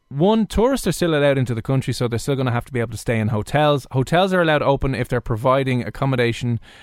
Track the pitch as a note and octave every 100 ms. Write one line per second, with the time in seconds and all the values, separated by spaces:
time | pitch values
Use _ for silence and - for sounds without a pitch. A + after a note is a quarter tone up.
0 | - C#3 F#3+ A3+ G#3 - B3 C4 G3 -
1 | F3 D3 C#3+ C3+ B2+ A2+ - C3+ - -
2 | A#2+ A2+ - C3+ C3 A#2+ - A#2+ A#2 A2
3 | - A2+ G#2+ G#2+ - C#3+ D3+ C#3+ - C3
4 | B2+ E3 F#3+ F#3 D#3+ D3 B2 C3+ C3+ A2+
5 | B2+ B2 - A2 B2+ C3+ C3 B2 G#2+ -
6 | C3+ B2+ A#2+ A2+ B2 A#2 - -